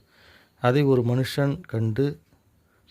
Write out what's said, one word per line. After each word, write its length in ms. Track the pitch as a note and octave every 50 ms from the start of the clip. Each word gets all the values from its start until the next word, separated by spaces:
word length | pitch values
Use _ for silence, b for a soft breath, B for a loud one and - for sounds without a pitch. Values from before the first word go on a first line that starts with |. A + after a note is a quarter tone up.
| b b b b b b b b b b b _
அதை 220 | - B2 B2+ D3 D3
ஒரு 180 | C3+ C3+ B2+
மனுஷன் 600 | A2+ A#2+ B2 B2+ C3 - - C#3+ C#3+ C#3 C#3 F3+
கண்டு 580 | - - - A2 A2+ A2 G#2+ B2 C#3 C#3+ D3+ - _ _ _ _ _ _ _ _ _ _ _ _ _ _